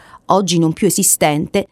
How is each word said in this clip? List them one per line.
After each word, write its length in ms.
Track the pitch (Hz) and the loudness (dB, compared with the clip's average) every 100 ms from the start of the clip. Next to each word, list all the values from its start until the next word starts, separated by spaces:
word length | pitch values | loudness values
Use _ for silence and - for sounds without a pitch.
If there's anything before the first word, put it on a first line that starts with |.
| - - - | -16 -14 0
oggi 340 | 180 185 170 | 0 2 0
non 140 | 160 | 0
più 140 | 160 196 | 0 -2
esistente, 800 | - - - 160 147 170 202 - | 0 -2 0 0 0 -4 -6 -6